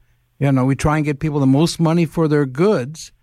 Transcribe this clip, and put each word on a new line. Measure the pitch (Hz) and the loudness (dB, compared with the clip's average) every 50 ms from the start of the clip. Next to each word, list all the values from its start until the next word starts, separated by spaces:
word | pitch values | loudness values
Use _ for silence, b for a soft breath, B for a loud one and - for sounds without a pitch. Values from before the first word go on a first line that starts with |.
| _ _ _ _ _ _ _ - | _ _ _ _ _ _ _ -4
You | 135 143 | -2 0
know, | 135 131 127 | 2 2 2
we | 131 135 | 0 0
try | - - 160 151 156 | 0 0 0 0 0
and | 151 | 0
get | 147 147 139 | -2 -4 -4
people | - 160 143 147 | -4 -4 -2 0
the | 139 | 2
most | 131 131 139 165 170 - - | 2 4 4 2 0 0 0
money | 165 156 165 175 170 | 0 0 2 2 0
for | - - 175 160 151 | 0 0 -2 0 0
their | 151 147 147 135 | 2 0 0 -2
goods, | 123 135 175 208 214 156 120 135 156 - - - _ _ | -2 0 0 2 2 0 -2 -6 -12 -16 -18 -20 _ _